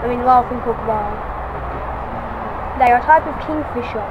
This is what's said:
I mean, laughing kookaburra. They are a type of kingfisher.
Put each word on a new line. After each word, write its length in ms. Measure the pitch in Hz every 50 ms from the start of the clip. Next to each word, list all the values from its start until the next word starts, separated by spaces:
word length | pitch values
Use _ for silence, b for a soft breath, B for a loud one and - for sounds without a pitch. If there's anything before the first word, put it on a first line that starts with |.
| -
I 40 |
mean, 180 | 240 247 247 240
laughing 340 | 254 254 247 240 247 254 240
kookaburra. 540 | 233 247 226 - - 226 220 214 208 208 202 170 - - - - - - - - - - - - - - - - - - - - - - - - - - - - - - - 269
They 120 | 262 240
are 80 | 240 247
a 40 | -
type 220 | - 311 320 -
of 80 | 320 285 - -
kingfisher. 560 | - 311 311 285 - - 247 240 - - 226 202 202